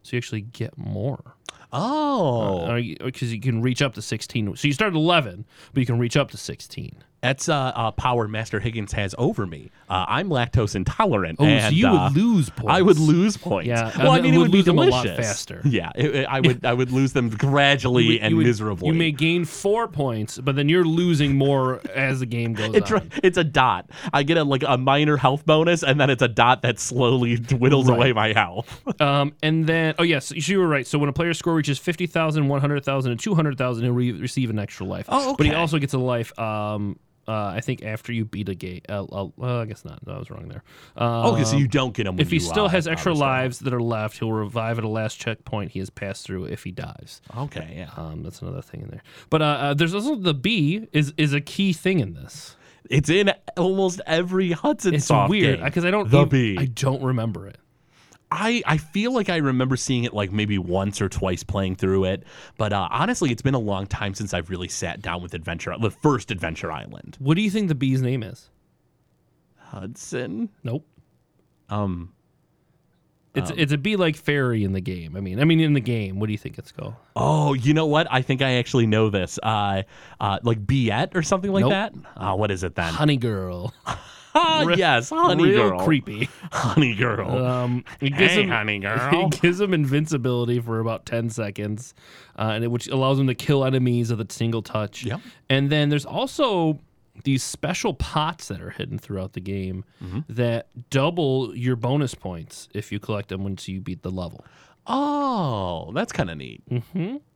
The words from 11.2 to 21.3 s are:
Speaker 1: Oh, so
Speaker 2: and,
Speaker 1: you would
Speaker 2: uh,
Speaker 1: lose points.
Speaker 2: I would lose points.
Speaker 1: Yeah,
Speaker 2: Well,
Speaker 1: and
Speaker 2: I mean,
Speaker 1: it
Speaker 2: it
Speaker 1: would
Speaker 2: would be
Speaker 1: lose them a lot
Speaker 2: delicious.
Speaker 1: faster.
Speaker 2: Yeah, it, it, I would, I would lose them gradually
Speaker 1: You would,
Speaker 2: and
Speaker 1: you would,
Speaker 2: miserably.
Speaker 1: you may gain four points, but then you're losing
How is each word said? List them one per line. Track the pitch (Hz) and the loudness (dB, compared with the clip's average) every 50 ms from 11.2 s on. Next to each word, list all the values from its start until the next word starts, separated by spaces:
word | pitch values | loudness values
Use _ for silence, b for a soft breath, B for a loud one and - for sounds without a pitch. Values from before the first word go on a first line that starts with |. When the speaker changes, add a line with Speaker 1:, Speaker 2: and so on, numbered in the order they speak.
| 90 80 82 - | -2 -2 0 2
Speaker 1:
Oh, | 147 | 4
so | - | 4
Speaker 2:
and, | 113 113 104 - 143 | 6 4 4 4 4
Speaker 1:
you | 175 233 - | 4 6 6
would | 190 156 | 6 4
Speaker 2:
uh, | - - | 4 2
Speaker 1:
lose | 139 156 214 240 226 180 135 101 | 2 4 4 4 4 4 2 0
points. | - - 117 110 | -4 -4 0 2
Speaker 2:
I | 147 185 | 4 6
would | 185 214 175 151 | 6 6 6 6
lose | 156 151 151 170 190 214 196 - | 6 6 6 6 4 2 0 -2
points. | - 175 104 92 - | -4 -4 -2 -2 0
Speaker 1:
Yeah, | 120 120 117 113 113 - | 0 0 0 0 -2 0
Speaker 2:
Well, | - - - | 4 6 6
Speaker 1:
and | - - | 6 6
Speaker 2:
I | |
mean, | - - 156 | 6 6 6
Speaker 1:
it | |
Speaker 2:
it | 170 | 6
Speaker 1:
would | |
Speaker 2:
would | 170 - | 6 8
be | 190 202 | 6 6
Speaker 1:
lose | 175 | 6
them | 175 170 147 | 6 6 6
a | - | 6
lot | 131 123 127 120 | 6 4 4 0
Speaker 2:
delicious. | 101 85 - 117 | 0 -2 -2 -2
Speaker 1:
faster. | 107 98 - - - - - - | -2 -4 -6 -8 -12 -12 0 0
Speaker 2:
Yeah, | 143 120 95 82 82 - | 2 2 2 -2 -4 -2
it, | - 117 143 120 | -2 0 0 0
it, | 135 135 - | 0 -2 0
I | 135 135 | 0 4
would, | 127 127 123 120 - | 4 4 2 2 0
I | 123 123 | 0 2
would | 123 131 123 | 2 0 0
lose | 127 131 135 131 - | 2 2 2 2 2
them | 139 120 113 | 0 0 0
gradually | 110 104 139 139 139 143 139 139 143 135 - 127 123 123 117 | 0 0 0 2 4 4 4 4 4 2 2 2 4 6 6
Speaker 1:
You | 117 | 6
would, | 113 110 | 4 2
Speaker 2:
and | 107 110 | 2 2
Speaker 1:
you | 110 | 4
would, | 165 117 | 4 4
Speaker 2:
miserably. | 123 117 101 107 107 101 85 - 156 | 4 2 2 -2 -4 -4 -2 0 0
Speaker 1:
you | |
may | 160 165 165 160 | 2 2 2 0
gain | 147 135 160 160 170 175 170 | 0 0 0 0 2 0 -2
four | 156 - - - 202 208 226 233 214 | -4 -8 -4 -2 0 0 0 -2 -4
points, | 165 147 139 131 117 110 107 - - - | -2 -2 -2 -2 -2 -4 -6 -6 -8 -4
but | 131 143 135 | -4 -2 0
then | 139 143 147 | 2 2 4
you're | 165 185 175 | 4 4 4
losing | 160 160 170 180 175 165 139 147 139 | 4 2 2 2 4 4 4 4 4